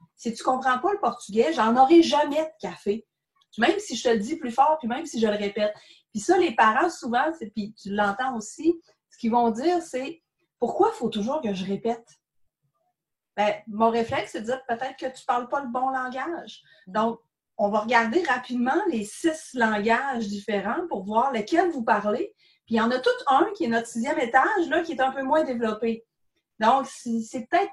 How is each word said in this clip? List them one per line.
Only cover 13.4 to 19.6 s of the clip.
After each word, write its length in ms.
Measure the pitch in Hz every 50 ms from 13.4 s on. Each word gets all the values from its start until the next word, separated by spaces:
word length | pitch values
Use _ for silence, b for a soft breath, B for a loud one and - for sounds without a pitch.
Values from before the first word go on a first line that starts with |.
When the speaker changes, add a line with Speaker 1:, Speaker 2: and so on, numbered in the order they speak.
| 208 208 208 - -
Speaker 1:
mon 240 | 220 202 208 226 226
réflexe, 400 | 226 233 226 - 269 302 415 -
c'est 80 | - 277
de 60 | 208
dire, « 140 | 220 262 262 - -
Peut-être 280 | 233 233 262 269 277
que 100 | - -
tu 180 | 262 - - -
parles 240 | - 247 247 247 -
pas 120 | 302 277
le 80 | 277 240
bon 220 | 233 254 254 262
langage. » 720 | 262 254 254 254 240 262 269 339 339 - - 214 - - b b b b b
Speaker 2:
Mm. 60 | 185
Speaker 1:
Donc, 280 | 185 214 220 233 226 - _ _ _ _ _ _ _
on 120 | - 208 202
va 120 | 214 214
regarder 420 | 214 226 220 226 226 220 226 359 349
rapidement 560 | - 247 247 - - 247 247 240 262 294 349 415 359
les 140 | 254 220 202
six 500 | - - - - 320 311 - - - -
langages 720 | 254